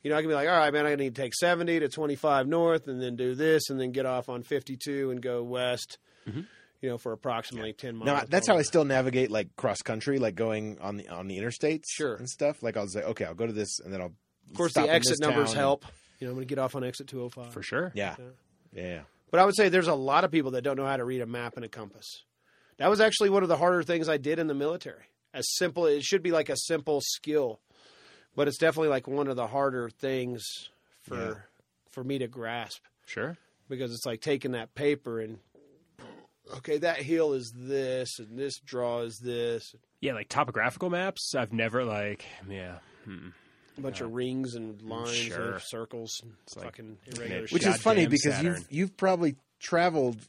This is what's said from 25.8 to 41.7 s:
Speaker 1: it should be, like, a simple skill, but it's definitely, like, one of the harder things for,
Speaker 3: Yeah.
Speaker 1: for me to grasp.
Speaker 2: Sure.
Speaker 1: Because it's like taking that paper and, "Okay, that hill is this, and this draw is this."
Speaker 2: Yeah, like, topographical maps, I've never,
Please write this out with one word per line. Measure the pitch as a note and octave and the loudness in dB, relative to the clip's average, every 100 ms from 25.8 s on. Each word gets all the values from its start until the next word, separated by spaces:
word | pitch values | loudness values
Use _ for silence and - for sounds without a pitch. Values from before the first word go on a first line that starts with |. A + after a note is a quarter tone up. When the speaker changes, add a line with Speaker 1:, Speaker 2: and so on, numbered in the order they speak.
| E3 | 4
Speaker 1:
it | D3 | 4
should | C3+ G3 | 4 2
be, | E3+ | 4
like, | E3 D3+ | 2 2
a | C3+ | -2
simple | - D#3+ C#3 C#3+ | -2 -2 0 0
skill, | - - D3+ D3+ B2+ G#2+ _ _ - - - - _ - | 0 -6 0 2 0 -4 _ _ -20 -20 -20 -20 _ 0
but | C#3+ | 0
it's | B2+ | 4
definitely, | D#3+ D3+ D#3 | 2 4 2
like, | C3 B2+ | 2 0
one | C#3 C#3 | -2 -2
of | B2+ | -2
the | A2+ | -2
harder | C#3 C#3 B2+ A#2 | 0 0 0 -6
things | _ C3+ C3 B2 A#2+ - - - _ _ _ | _ -4 -2 -4 -8 -10 -12 -16 _ _ _
for, | - B2 | -12 -6
Speaker 3:
Yeah. | A2+ G#2+ - _ _ _ _ | -6 -8 -16 _ _ _ _
Speaker 1:
for | - | -10
me | B2+ C#3 | -6 -4
to | A#2+ | -4
grasp. | B2+ A2+ A#2+ A2 - _ _ - | -6 -6 -6 -8 -12 _ _ -12
Speaker 2:
Sure. | - C3 F3 _ _ _ | -6 -6 -8 _ _ _
Speaker 1:
Because | C3 B2+ | -8 -6
it's | A#2 C3 | -6 -8
like | A#2 | -6
taking | D#3 C#3+ C3+ | -2 -2 -2
that | B2 A2+ - | -6 -8 0
paper | D3 C#3+ B2 A2+ | 0 0 -4 -6
and, | A2 A2+ _ _ _ _ _ - - - _ _ - - | -8 -12 _ _ _ _ _ -20 -20 -20 _ _ -16 -12
"Okay, | - D3 | -2 0
that | E3+ C#3+ | 2 0
hill | C#3 E3 D#3 | 0 2 2
is | C3+ A#2 | 0 -4
this, | A#2+ B2+ C#3 C3 B2+ B2 - | -12 -4 -2 0 -2 -4 -8
and | G#2+ A#2 | -12 -8
this | C#3 - | -6 -8
draw | - B2 A#2+ A#2+ | -8 -4 -2 -2
is | A#2 A2 | -4 -6
this." | B2 A#2+ A#2+ A#2 - - _ _ | -6 -2 -2 -2 -8 -20 _ _
Speaker 2:
Yeah, | C#3 | -4
like, | A2+ G#2 | -4 -2
topographical | C3+ B2 A2+ A#2 - F3+ | 0 0 2 0 0 -2
maps, | F3 F#3+ - - C3+ | -2 -4 -6 -4 -2
I've | A2 | -2
never, | A2+ A2+ | 0 0